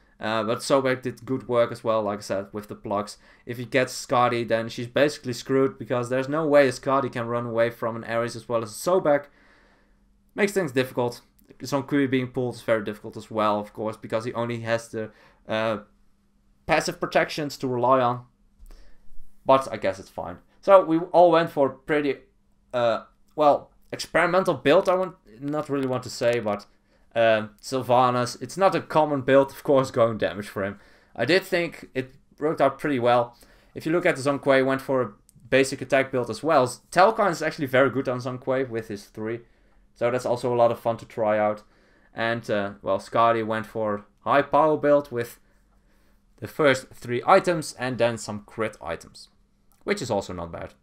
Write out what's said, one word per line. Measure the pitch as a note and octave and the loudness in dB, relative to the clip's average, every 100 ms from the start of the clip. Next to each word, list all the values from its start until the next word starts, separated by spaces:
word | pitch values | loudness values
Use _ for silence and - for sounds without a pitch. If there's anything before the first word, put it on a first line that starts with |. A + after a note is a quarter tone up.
| _ - | _ -10
Uh, | G#2+ A2+ | -4 -2
but | G#2 A#2 | -2 -4
Sobek | - C#3 C3 B2+ | 0 2 2 -2
did | B2+ A#2+ A2+ | -6 -10 -6
good | C3 C3 | -6 -2
work | A#2+ A#2 | 0 0
as | A#2+ | -2
well, | A#2 A2 | -2 0
like | G#2 G#2 | 0 -4
I | |
said, | - G2 G2+ | -4 -6 -6
with | G#2 - | -10 -12
the | G#2 | -12
plucks. | A2+ G2+ G#2 - _ _ - | -4 -4 -4 -10 _ _ -14
If | A#2+ | -12
he | A#2+ | -2
gets | C3+ B2+ - - | 0 0 -4 -2
Skadi, | B2+ B2 A#2+ A#2 | 2 2 0 0
then | A2+ A#2 | -2 -2
she's | B2 A#2+ | -8 -4
basically | B2 D3 - B2+ | 2 2 0 -8
screwed, | A#2+ - C3+ C3+ C3+ | -8 -2 2 2 -2
because | A2+ B2 A#2+ | -4 -4 -2
there's | B2+ C3+ | -2 -2
no | D3 D#3+ | -2 4
way | C#3+ C3+ | 4 4
Skadi | A#2+ C#3+ C3+ B2+ | -2 -2 0 -2
can | B2 A#2 | -6 -6
run | A#2+ A#2+ | -4 -4
away | A2+ A#2 | 0 0
from | A#2 A#2 A2+ | 0 -6 -6
an | A2 | -6
Ares | A#2 A#2 A2+ | -4 -4 -8
as | - | -4
well | A#2 | -4
as | A2 | -4
Sobek. | - - F#3 D#3 C#3+ - _ _ _ _ _ _ _ _ _ _ - | -6 0 2 2 0 -2 _ _ _ _ _ _ _ _ _ _ -2
Makes | G3+ | -2
things | G3 D#3+ | 0 -2
difficult. | B2+ B2+ - A#2+ - _ _ _ - | -2 -4 -2 -4 -6 _ _ _ -16
Zhong | B2+ C#3 B2+ | -6 -6 0
Kui | C#3+ C3+ | 0 2
being | C3 B2 | 0 -2
pulled | B2+ B2 A#2 | -6 -6 -6
is | |
very | - A2+ | -2 -2
difficult | G#2 G#2 A2+ A2 | -2 -10 -12 -16
as | G#2 | -8
well, | G#2+ G#2+ G#2 | -2 0 0
of | G#2 | -4
course, | - A2 A2 | -8 -8 -8
because | A2 A2+ A#2+ | -6 -4 -4
he | |
only | A2+ A#2 A#2 | -6 -4 -6
has | A2+ A#2 - | -2 -4 -4
the, | A2+ G#2+ _ _ _ - | -8 -8 _ _ _ -6
uh, | A2 A2+ G#2+ - _ _ _ _ _ _ _ - | -4 -2 -4 -10 _ _ _ _ _ _ _ -2
passive | D#3+ D#3+ E3 | 0 0 -4
protections | E3 F3 E3 - D3 - | 0 0 0 -4 -8 -6
to | C3+ | -4
rely | B2 A#2+ C3 | 0 4 4
on. | B2 B2 - _ _ _ - - - - - - - - - | 4 -2 -10 _ _ _ -20 -20 -20 -18 -10 -8 -8 -6 2
But | C3+ - | 2 2
I | G#2+ | -4
guess | G2 F#2+ | -4 -6
it's | - | -10
fine. | - F2 F#2 _ _ | -12 -12 -12 _ _
So | - G3 | 6 8
we | D#3+ D#3+ | 8 0
all | E3+ E3 F3 | 2 6 6
went | E3 E3 | 6 2
for | - C3+ | 0 0
pretty, | - - D3+ C#3+ B2+ _ _ _ _ _ | -2 -2 0 0 -4 _ _ _ _ _
uh, | B2 A#2+ G#2+ - _ _ - | -2 0 0 -6 _ _ 2
well, | D3 C#3 - _ - | 4 4 0 _ -16
experimental | - - D#3 E3+ F3+ F#3 C#3 | -14 -2 0 2 2 0 0
build, | C#3 E3 F#3+ | 4 4 4
I | F#3 | 0
want, | F#3 - _ A2 | -2 -8 _ -12
not | C#3+ D3+ C#3+ | -8 -6 -4
really | C#3 C3 | -4 -2
want | B2+ | -4
to | A#2 | -6
say, | - A#2+ A#2+ | -4 0 0
but, | G#2+ G2+ - _ _ _ _ A#2 | -2 -4 -8 _ _ _ _ 2
uh, | A2+ A2 G#2+ _ | 4 2 0 _
Sylvanas, | - C3 B2 B2 B2+ B2 B2 - | -6 -4 2 4 4 2 -2 -6
it's | B2 E3+ | -10 2
not | F#3+ D#3+ | 2 2
a | |
common | - D#3+ D3+ C#3+ | 0 0 2 0
build, | B2+ C3+ C3+ | 4 4 4
of | - | -2
course, | - C#3 C3+ | 2 2 2
going | - A#2 G#2+ | 2 2 2
damage | G2 F2+ G2+ | -4 -4 -10
for | G#2+ | -6
him. | G2 G2+ _ _ _ - | -6 -8 _ _ _ -4
I | |
did | B2+ F#3 | 2 2
think | F#3 F3+ E3+ - - | 2 -4 -4 -8 -10
it | C3 B2+ - _ - | -8 -8 -12 _ -6
worked | D3 E3 | -4 0
out | C#3 - | 0 0
pretty | D#3 C3 | -4 0
well. | A#2+ B2 A#2+ - - _ _ | 2 2 2 -6 -20 _ _
If | - D#3+ | -10 -4
you | |
look | E3+ E3+ | 0 0
at | D3+ | 0
the | |
Zhong | C3+ C#3 | -2 0
Kui, | C#3+ C3+ | 4 4
went | C3 C3+ | 4 0
for | - C3 | -2 -2
a | A#2 - _ - - | -2 -8 _ -18 0
basic | C3 C3+ C3+ | 2 2 -2
attack | B2 C#3 C3 | 0 0 0
build | B2+ A2 | -2 -4
as | G#2+ | -4
well. | D3 D3+ B2+ - - | 2 4 2 -2 -2
Talcon | E3+ G3 A3+ G3+ | 4 4 6 0
is | D#3 | 0
actually | D#3 D#3 C#3 | -4 -4 2
very | B2+ C3+ | 4 4
good | A#2 C3+ | 2 -2
on | B2 | -4
Zhong | B2+ B2+ | -6 -8
Kui | C3 C3 C3 | -2 -2 -2
with | A2+ A2 | -6 -8
his | G2+ - | -12 -12
three. | - G#2+ A#2 - _ _ _ _ - | -10 -8 -8 -12 _ _ _ _ -4
So | A#2+ | -2
that's | B2+ G#2+ | 0 -2
also | A#2+ B2+ | -2 0
a | A#2+ | 4
lot | A#2 | 4
of | A#2 | 2
fun | A#2+ A2+ | -4 -6
to | - | -8
try | - G#2+ G#2+ | -4 0 2
out. | G#2+ G#2 - _ _ _ _ | 0 -2 -10 _ _ _ _
And, | - A2+ A#2 G#2 | -6 -4 -4 -2
uh, | G#2+ G2+ G2+ | -2 -2 -6
well, | - G2 | -2 -2
Skadi | - A#2 A#2 A2+ A2 | -2 2 4 2 -2
went | A2 G#2+ | -6 -6
for | A2+ G#2+ G#2 - _ | -4 -4 -4 -8 _
high | A2 C3+ | 0 0
power | C#3 C#3+ D#3 D3+ | 2 2 2 2
build | D3 C#3+ C#3+ | 2 2 0
with | A#2+ A#2 - _ _ _ _ _ _ _ _ _ - | -8 -8 -12 _ _ _ _ _ _ _ _ _ -18
the | A2 | -12
first | - D3 C3 - | 0 2 2 -2
three | - A#2+ A#2+ - | -16 -6 -4 4
items | F#3+ - E3 - - | 4 4 -2 -4 -8
and | B2+ B2 | -6 0
then | A#2 A2+ | 0 -2
some | - G#2 - | -8 -10 -10
crit | - A2 - | -6 -6 -6
items, | D2 E2 - - - _ _ _ _ _ | -10 -10 -12 -20 -20 _ _ _ _ _
which | - G3+ | -6 -6
is | B2 | -2
also | G#2 G2 | -4 -4
not | F2+ E2+ | -10 -10
bad. | F2 F2+ _ | -12 -14 _